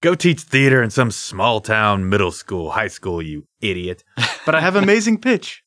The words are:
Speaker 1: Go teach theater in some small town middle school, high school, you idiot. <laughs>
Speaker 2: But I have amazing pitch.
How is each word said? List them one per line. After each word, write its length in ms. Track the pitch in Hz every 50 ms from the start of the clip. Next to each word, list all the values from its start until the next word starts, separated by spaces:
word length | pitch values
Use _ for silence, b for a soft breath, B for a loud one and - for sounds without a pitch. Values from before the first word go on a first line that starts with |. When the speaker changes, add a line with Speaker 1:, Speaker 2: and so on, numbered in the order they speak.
Speaker 1:
Go 140 | - 165 180
teach 260 | 165 - 175 165 -
theater 420 | - _ - 131 139 135 131 131 120
in 60 | 110
some 200 | - - 127 117
small 500 | 104 - - - - 95 98 117 117 110
town 480 | 101 - 110 110 107 104 101 98 95 92
middle 240 | 98 104 98 90 80
school, 380 | - - - 101 90 82 78
high 180 | 80 85 110 98
school, 320 | - - - 98 87 85
you 260 | 82 80 76 76 73 _ _ _
idiot. 420 | - 107 95 90 90 90 90 - _ _ _
<laughs> 300 | - 117 - - - -
Speaker 2:
But 80 | - 156
I 60 | 160
have 160 | 160 180 185
amazing 440 | 202 202 - 302 330 208 226 226 208
pitch. 420 | - 254 254 190 - - - - _